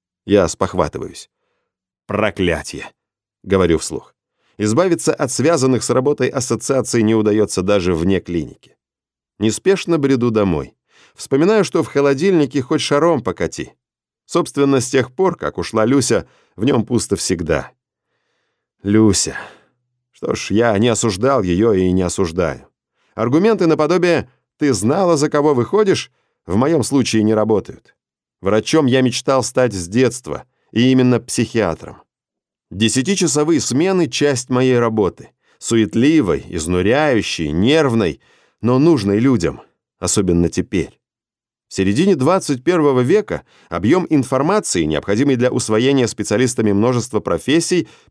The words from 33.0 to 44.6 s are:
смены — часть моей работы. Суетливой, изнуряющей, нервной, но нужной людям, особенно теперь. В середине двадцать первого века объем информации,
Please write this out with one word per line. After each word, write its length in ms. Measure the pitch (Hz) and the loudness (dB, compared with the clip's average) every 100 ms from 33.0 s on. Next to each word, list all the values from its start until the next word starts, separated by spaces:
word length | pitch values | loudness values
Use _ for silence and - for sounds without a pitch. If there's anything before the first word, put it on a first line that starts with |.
| 135 196 175 139 151 160 | -2 0 0 0 0 0
смены — 480 | - 127 175 190 151 | 0 -2 0 0 -2
часть 400 | - 147 131 - | 0 0 -2 -2
моей 300 | 127 131 123 | 0 2 2
работы. 500 | 117 110 92 - - _ _ _ | 2 0 0 -2 -14 _ _ _
Суетливой, 840 | - 117 107 110 135 160 104 73 - | -2 2 2 2 2 2 2 -2 -4
изнуряющей, 1000 | 87 78 90 92 131 151 120 90 - 78 | -8 -2 0 2 2 2 0 -2 -4 -4
нервной, 680 | 78 107 156 143 113 92 67 _ _ _ _ | 0 2 2 2 0 -2 -4 _ _ _ _
но 180 | 113 127 | 0 2
нужной 400 | 156 151 98 101 | 4 2 2 0
людям, 420 | 127 120 82 - - _ _ _ | 2 2 0 -6 -14 _ _ _
особенно 500 | 90 - 92 85 87 | -4 -2 2 2 0
теперь. 500 | - - 95 76 _ _ _ _ _ _ _ _ | -2 -4 -4 -6 _ _ _ _ _ _ _ _
В 60 | - | -2
середине 400 | 95 107 196 160 | 0 2 2 2
двадцать 480 | 131 185 - 131 | 2 0 -2 -4
первого 380 | 143 180 147 127 | -2 0 2 2
века 420 | 123 202 202 - - _ - | 2 0 -2 -8 -10 _ -10
объем 360 | 85 101 175 175 | -4 0 0 2
информации, 720 | 151 127 131 147 208 | 0 0 0 0 -2